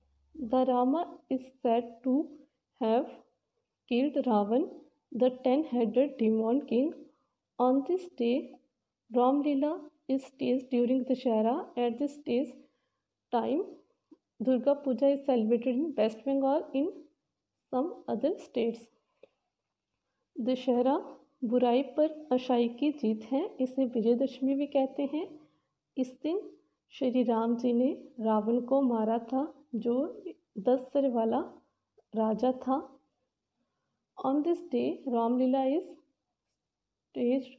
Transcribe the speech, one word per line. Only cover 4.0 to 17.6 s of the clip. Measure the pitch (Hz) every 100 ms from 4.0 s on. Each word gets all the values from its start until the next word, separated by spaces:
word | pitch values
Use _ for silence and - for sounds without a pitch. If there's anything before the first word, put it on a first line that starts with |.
| 294 294 254
Ravan, | 214 202 240 370 - - _ _ 226
the | 254 254 254
ten-headed | 269 311 240 226 240 285 285
demon | 220 220 220 269
king। | - 233 302 - - _ _ _ _ -
On | 247 269
this | 277 370 - -
day, | 233 262 - - _ _ _ _ - 240
Ramlila | 247 285 294 277 294 359 302 _ -
is | 269
staged | - - 254 254 254
during | 240 240 262 247
Dashera। | 254 254 214 226 294 339 -
At | 240 233
this | 285 - -
day's | 240 - - - _ _ _ _ _ _ 233
time, | 226 285 415 - _ _ _ - _ -
Durga | 226 254 269 285
Puja | 277 247 277
is | 277 277
celebrated | 247 214 233 262 247
in | 320
West | 262 220 220 277
Bengal, | 277 269 302 - 269
in | 330 - - _ _ _ _ _